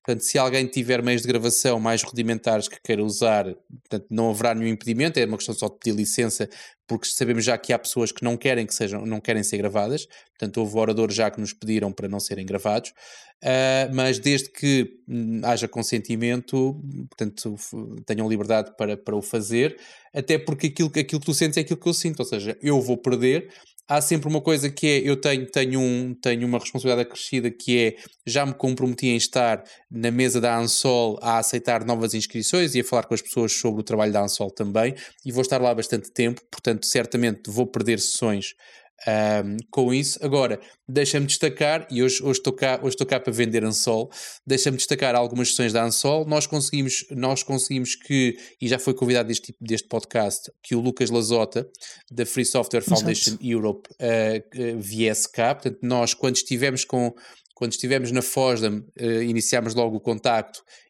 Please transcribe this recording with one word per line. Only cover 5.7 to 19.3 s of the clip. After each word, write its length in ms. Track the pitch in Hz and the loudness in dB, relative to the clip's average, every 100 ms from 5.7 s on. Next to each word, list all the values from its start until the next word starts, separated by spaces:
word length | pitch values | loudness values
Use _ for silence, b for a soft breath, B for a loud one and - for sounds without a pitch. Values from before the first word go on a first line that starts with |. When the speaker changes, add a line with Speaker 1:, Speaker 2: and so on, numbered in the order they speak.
| - | -4
Speaker 1:
pedir 160 | 117 104 | -2 0
licença, 520 | 107 - 117 - 104 B B B - | 0 0 0 -2 -6 B B B -6
porque 220 | 113 - | -4 -4
sabemos 360 | - 120 117 | -2 0 0
já 140 | 113 113 | 2 0
que 140 | - | 0
há 60 | 117 | -2
pessoas 320 | - 127 113 | -2 -2 -2
que 100 | - | -2
não 140 | 120 120 | -2 0
querem 280 | 139 120 107 | 0 0 -2
que 60 | |
sejam, 320 | - 104 104 | -2 -4 -4
não 160 | 110 107 | -4 -4
querem 220 | - 110 | -2 0
ser 140 | 101 101 | 0 -2
gravadas. 500 | 101 104 104 151 - B B - | 0 0 -2 -2 -8 B B -8
Portanto, 200 | 107 117 | -6 -2
houve 200 | 107 110 | -2 0
oradores 380 | 110 110 113 101 | 2 2 0 2
já 120 | 107 | 0
que 120 | 107 | -2
nos 120 | 104 | -8
pediram 380 | - 110 107 101 | -8 -2 0 -2
para 160 | 98 101 | -4 -6
não 140 | 101 | -6
serem 260 | - 95 95 | -6 -8 -6
gravados. 460 | 98 110 110 - - B B B B | -4 0 -2 -2 -14 B B B B
Ah, 460 | 135 131 131 131 135 | 0 2 2 2 0
mas 260 | 131 131 120 | 0 0 2
desde 300 | 143 139 139 | 2 2 0
que, 400 | - 143 135 117 - - | -4 2 4 2 -4 -10
hum, 340 | 120 113 113 | -6 -4 -2
haja 240 | 110 117 117 | 0 0 0
consentimento, 1120 | 123 110 117 - 113 120 123 123 135 131 147 143 131 127 | -4 -2 -2 -2 -2 0 -2 -2 0 0 -2 -10 -12 -10
portanto, 440 | - 107 104 113 104 | -6 -6 -6 -10 -10
f-, 180 | - 110 110 110 - | -10 -12 -12 -12 -6
tenham 200 | 107 110 | -2 0
liberdade 460 | 110 101 110 104 - | 0 2 0 0 -4
para, 180 | 107 101 | -4 -4
para 180 | - | -4
o 60 | 104 | -4
fazer, 560 | 101 | -2